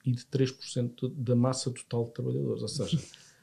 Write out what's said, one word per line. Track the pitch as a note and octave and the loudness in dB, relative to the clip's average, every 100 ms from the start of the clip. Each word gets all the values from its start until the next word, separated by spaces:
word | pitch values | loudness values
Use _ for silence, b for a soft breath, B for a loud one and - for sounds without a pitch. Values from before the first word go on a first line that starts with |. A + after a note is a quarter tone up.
e | - | 0
de | A#2+ - | 0 0
três | C3 C3 | 2 2
por | - | 0
cento | - B2+ A#2+ - C3 | -6 -2 -2 -2 -6
da | D#3 A#2+ | -4 2
massa | A#2+ B2+ C3 - | 4 4 2 -2
total | B2 - A#2 | -6 -4 -2
de | A#2 | -2
trabalhadores. | - B2+ C3 C3+ A2+ | -2 -2 0 0 -2
Ou | A2 | -4
seja, | - - D3+ - b b b | -4 0 0 -2 b b b